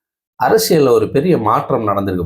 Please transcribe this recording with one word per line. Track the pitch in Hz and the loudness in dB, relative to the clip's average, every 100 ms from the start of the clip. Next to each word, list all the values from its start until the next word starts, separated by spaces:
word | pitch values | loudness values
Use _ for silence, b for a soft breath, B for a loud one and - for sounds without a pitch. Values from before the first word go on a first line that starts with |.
| _ _ _ - | _ _ _ -6
அரசியல்ல | 135 - - 170 135 | 0 0 2 2 4
ஒரு | 117 101 | 2 2
பெரிய | - 170 143 | -2 0 0
மாற்றம் | 107 127 - 127 107 | 0 -2 -2 -4 -2
நடந்திருக்கு, | 98 98 92 | -2 -2 -4